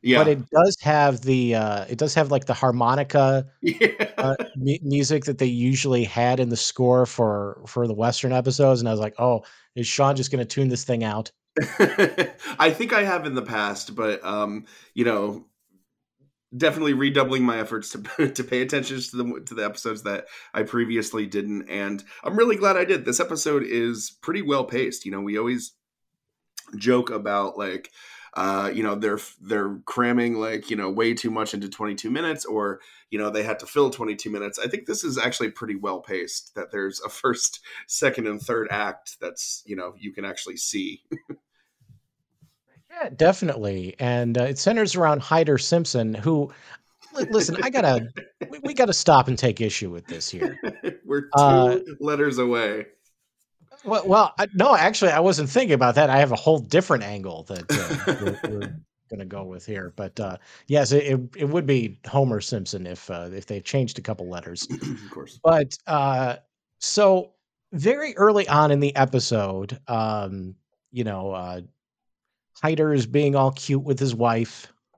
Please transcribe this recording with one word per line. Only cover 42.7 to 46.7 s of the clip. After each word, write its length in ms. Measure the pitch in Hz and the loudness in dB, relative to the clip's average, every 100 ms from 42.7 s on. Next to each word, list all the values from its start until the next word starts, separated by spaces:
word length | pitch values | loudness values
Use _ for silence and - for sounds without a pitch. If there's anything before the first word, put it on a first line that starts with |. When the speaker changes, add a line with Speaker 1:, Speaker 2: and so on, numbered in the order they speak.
| _ _ | _ _
Speaker 2:
Yeah, 200 | 339 294 | -8 -8
definitely. 880 | 131 156 190 170 123 104 95 92 - | 4 4 4 -2 -4 -4 -4 -8 -4
And, 400 | 123 120 120 117 | -2 0 0 0
uh, 60 | 123 | -2
it 120 | 135 | 0
centers 380 | - 226 208 175 | 0 2 0 2
around 260 | 160 147 | 4 2
Hyder 380 | - 160 156 131 | 2 2 4 2
Simpson, 560 | - 170 165 127 110 110 | 2 0 0 -2 -2 -2
who, 360 | 104 156 139 - - | 0 0 -2 -8 -20